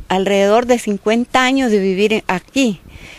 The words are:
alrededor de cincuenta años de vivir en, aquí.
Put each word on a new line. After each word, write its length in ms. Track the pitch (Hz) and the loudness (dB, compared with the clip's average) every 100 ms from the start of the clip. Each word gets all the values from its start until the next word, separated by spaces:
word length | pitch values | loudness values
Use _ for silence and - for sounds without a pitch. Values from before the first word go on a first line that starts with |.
| - | -6
alrededor 560 | 185 190 196 196 214 | -2 0 0 2 2
de 140 | 247 247 | 2 0
cincuenta 680 | - 202 - 233 240 269 | -2 -4 0 -2 0 0
años 260 | 254 269 254 | 0 0 2
de 100 | 208 | 0
vivir 340 | 190 185 208 | 0 0 0
en, 100 | 214 - | 0 -4
aquí. 520 | 180 - 269 254 185 - - - | -6 -4 -2 0 -2 -10 -20 -20